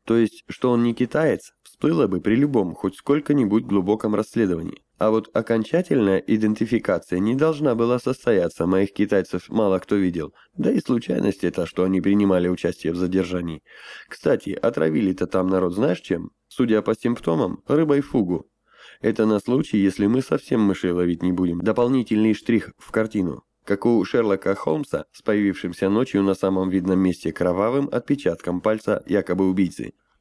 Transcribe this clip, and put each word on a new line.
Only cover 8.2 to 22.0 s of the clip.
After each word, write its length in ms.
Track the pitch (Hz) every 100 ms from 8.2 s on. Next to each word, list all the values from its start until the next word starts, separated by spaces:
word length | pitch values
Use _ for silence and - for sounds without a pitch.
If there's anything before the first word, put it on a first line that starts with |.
| - 101 85 - 82
моих 280 | 95 98
китайцев 560 | - 101 101 87 90 -
мало 300 | 101 104 95
кто 160 | - 104
видел. 380 | 92 85 76 - _ -
Да 160 | 160
и 80 | 269
случайность 640 | - 120 - - - -
это, 220 | 87 80 85
что 180 | -
они 160 | 92 95
принимали 480 | 98 101 98 92 90
участие 460 | 90 87 - 82
в 20 | 85
задержании. 640 | 90 92 87 90 85 80 _ - - - -
Кстати, 440 | - 151 - -
отравили-то 760 | - - - 80 78 98 92 87
там 220 | 95 92
народ 240 | 95 90
знаешь 260 | 90 139 180
чем? 320 | - 85 85 _ _
Судя 340 | - 117 110
по 140 | 104 113
симптомам, 640 | 120 120 - 165 92 - -
рыбой 320 | 147 156 139
фугу. 480 | 139 131 90 85 - _ _ _ - -
Это 240 | 113 113 110
на 140 | 104
случай, 380 | - 131 151 104
если 300 | 98 95 101
мы 140 | 127
совсем 400 | 135 156 - 120
мышей 300 | 104 90 90
ловить 300 | 87 87 85
не 120 | 90
будем. 280 | 90 90 85
Дополнительный 720 | 107 110 120 131